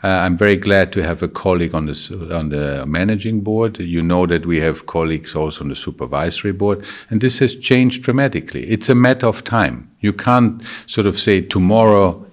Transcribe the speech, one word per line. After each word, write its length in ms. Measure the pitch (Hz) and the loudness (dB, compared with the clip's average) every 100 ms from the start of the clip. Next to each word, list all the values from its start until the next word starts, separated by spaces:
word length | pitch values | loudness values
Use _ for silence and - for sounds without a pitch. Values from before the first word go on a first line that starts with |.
uh, 40 | 98 | 2
I'm 300 | 95 90 87 | 2 2 2
very 200 | 104 98 | 4 4
glad 360 | 101 98 90 | 4 2 2
to 80 | 101 | 0
have 220 | 82 85 | -2 -4
a 40 | 85 | -6
colleague 460 | - 98 90 85 | -4 0 0 0
on 140 | 82 78 | -2 -6
the 60 | |
s-, 180 | 71 - | -8 -10
on 380 | 98 80 85 78 | -12 -8 -6 -4
the 360 | 73 73 69 67 | -4 -4 -4 -4
managing 560 | 80 98 107 110 110 | -2 0 -2 -2 -4
board. 380 | 101 110 113 104 | -2 -2 -2 -4
You 240 | 87 85 | -4 -2
know 240 | 82 90 90 | 0 2 2
that 180 | 85 82 | 0 0
we 140 | 82 | 0
have 260 | 80 76 - | 0 -4 -6
colleagues 480 | 85 82 78 - | -4 -2 -4 -6
also 300 | 78 78 - | -6 -6 -6
on 60 | 71 | -8
the 60 | 67 | -8
supervisory 760 | - - 65 71 82 - 104 | -10 -10 -6 -4 -4 -4 -6
board, 340 | 95 101 98 - - - | -2 -2 -2 -6 -18 -4
and 100 | 110 | -2
this 200 | 123 123 | -2 0
has 160 | 127 - | 0 0
changed 480 | - 127 127 - | 2 4 4 0
dramatically. 680 | - 131 139 - - - - | -2 0 0 -2 -8 -10 -4
It's 200 | 107 - | -2 2
a 60 | 123 | 4
matter 300 | 123 131 117 | 4 4 0
of 180 | 107 | -2
time. 460 | - 117 92 60 - _ | -2 0 0 -2 -14 _
You 120 | 104 | -4
can't 480 | 95 - 123 117 117 - - - | -2 2 4 2 0 -14 -18 -8
sort 220 | - 101 | -2 0
of 100 | 87 | 0
say, 240 | - 95 | 2 2
"Tomorrow 840 | - 98 90 110 110 104 95 - - | 2 2 4 6 6 6 4 0 -14